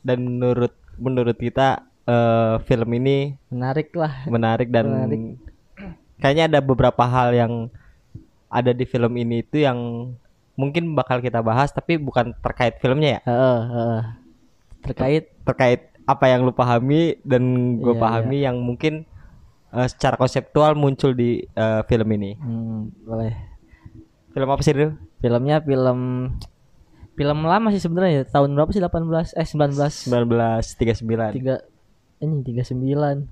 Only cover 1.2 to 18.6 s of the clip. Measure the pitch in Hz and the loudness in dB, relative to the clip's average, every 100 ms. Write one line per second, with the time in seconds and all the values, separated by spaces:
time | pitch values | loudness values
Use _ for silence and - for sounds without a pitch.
1.2 | 120 110 117 131 135 117 - _ - 120 | 0 0 -2 2 2 0 -6 _ 0 2
2.2 | 117 113 113 113 - 123 113 120 131 139 | 4 4 2 0 0 0 0 0 0 0
3.2 | 143 139 _ 123 127 143 156 170 151 131 | -2 -8 _ -6 -4 -4 -4 -4 -6 -6
4.2 | - 117 113 113 123 120 110 110 110 110 | -4 0 0 0 0 0 0 -2 -2 -4
5.2 | 113 - - - _ - - - _ _ | -6 -14 -20 -20 _ -18 -18 -18 _ _
6.2 | 139 147 165 151 135 123 127 - 123 127 | 0 2 4 2 2 2 2 4 2 2
7.2 | 123 120 117 117 117 - - _ _ - | 2 2 2 -2 -8 -12 -20 _ _ -20
8.2 | - _ _ 120 123 120 127 127 120 120 | -20 _ _ 0 0 0 -2 0 0 0
9.2 | 117 117 - 151 143 123 120 117 123 123 | -2 -2 -2 0 0 0 -6 -8 -10 -14
10.2 | _ _ _ - 139 156 170 147 - 127 | _ _ _ -4 -2 -2 -2 -2 -2 -2
11.2 | 123 117 113 113 143 - - 165 139 127 | -2 -2 0 2 0 -2 -2 -2 0 0
12.2 | 120 - - - 120 - 131 135 151 110 | -2 -4 -8 0 -2 0 0 2 2 0
13.2 | - 120 131 120 117 120 117 113 113 113 | 0 2 2 2 -2 -2 -2 -2 -4 -10
14.2 | - _ _ _ _ - - 127 131 156 | -20 _ _ _ _ -14 -10 -4 0 0
15.2 | - _ - 127 127 123 - _ - 139 | -2 _ -6 2 4 4 -2 _ -4 2
16.2 | 131 127 127 120 123 120 131 151 165 - | 4 4 2 2 2 2 2 2 2 -2
17.2 | 127 127 127 127 123 120 120 117 113 117 | 0 2 2 2 0 0 0 2 2 0
18.2 | 117 139 135 123 | 0 0 -2 -2